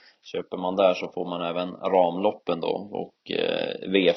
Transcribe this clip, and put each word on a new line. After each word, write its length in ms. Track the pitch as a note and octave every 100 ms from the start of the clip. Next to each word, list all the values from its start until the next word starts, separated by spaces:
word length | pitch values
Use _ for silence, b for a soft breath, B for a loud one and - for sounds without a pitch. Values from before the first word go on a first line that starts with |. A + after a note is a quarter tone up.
| b b
köper 340 | - - - F#2
man 180 | F2+ F#2+
där 180 | F#2+
så 140 | F2+ E2
får 180 | - F2+
man 160 | F2
även 300 | F2 F2 F2+ -
ramloppen 840 | F#2+ F#2 F2 F2+ G#2 - - E2+
då, 80 | E2 F2+ G2+
och, 400 | - - _ -
eh, 580 | G1+ G1+ G1+ G1+ - -
V 240 | F#2+ F2